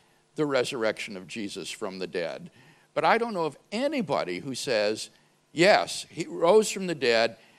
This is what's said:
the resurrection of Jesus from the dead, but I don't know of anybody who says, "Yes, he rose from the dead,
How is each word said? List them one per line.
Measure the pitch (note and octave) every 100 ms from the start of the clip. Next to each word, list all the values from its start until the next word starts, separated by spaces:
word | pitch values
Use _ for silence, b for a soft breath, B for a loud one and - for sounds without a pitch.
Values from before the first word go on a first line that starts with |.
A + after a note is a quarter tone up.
| b b b -
the | D3+
resurrection | C3 A#2+ C3+ A2 G#2 - G2
of | F2+
Jesus | - G2+ F#2+ D#2
from | - G#2 F#2
the | F2+
dead, | F#2 E2 C2 - b b b b
but | - D#3+
I | A3
don't | A#3
know | G3 D#3+
of | C3+ _
anybody | G#3 C#4+ D4+ E3+ A2+ E2 F2+
who | C#3
says, | B2 - A2+ G#2 A2 - b b b _
"Yes, | C#3+ F3+ D#3+ F2 - -
he | - -
rose | E3+ G3 G#3+ G#3
from | G3 F#3
the | D#3+
dead, | B2+ A2+ A#2 A#2 b